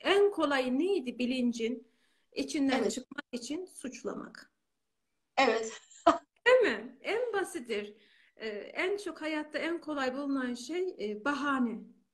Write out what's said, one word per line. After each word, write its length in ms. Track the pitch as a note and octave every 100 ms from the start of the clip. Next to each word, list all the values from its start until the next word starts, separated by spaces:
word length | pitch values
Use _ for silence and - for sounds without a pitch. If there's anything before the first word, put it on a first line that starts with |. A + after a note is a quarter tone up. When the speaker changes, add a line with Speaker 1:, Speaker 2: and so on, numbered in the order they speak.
Speaker 1:
En 300 | C#4+ G4+ G4+
kolay 480 | F4+ D4 C#4 B3+ B3+
neydi 400 | F4+ F#4+ B3+ -
bilincin 720 | B3 C4 A#3+ A3+ A3+ B3+ - _ _ _ _
içinden 460 | - C#4 D#4 C4+ B3
Speaker 2:
Evet. 140 | G#3
Speaker 1:
çıkmak 320 | A3+ - - -
için 320 | A#3+ A#3 D#4
suçlamak. 880 | F4+ - - - G3+ - - - - _ _ _ _ _ _ _ _ -
Speaker 2:
Evet. 360 | C4 A3 A3+ - - -
<laughs> 240 | - - _ _ A#4
Speaker 1:
Değil 140 | B4+
mi? 380 | G4 A3 A#3+ -
En 320 | - G#4+ B4
basitir, 600 | G4+ E4+ E4+ A#3 G#3 G#3 - _ _ _ _
e, 120 | A3
en 480 | - - - F4+ G4+
çok 260 | F4+ D#4+
hayatta 360 | D#4 D#4 D4+ A#3+
en 220 | D4+ E4
kolay 340 | D4+ D4 C4
bulunan 400 | C4 C#4+ C#4 B3
şey, 420 | A#3+ - F4 F#4 -
e, 240 | G#3 G#3
bahane. 560 | C#4 C#4 C#4+ C4+ A#3 G3 - - _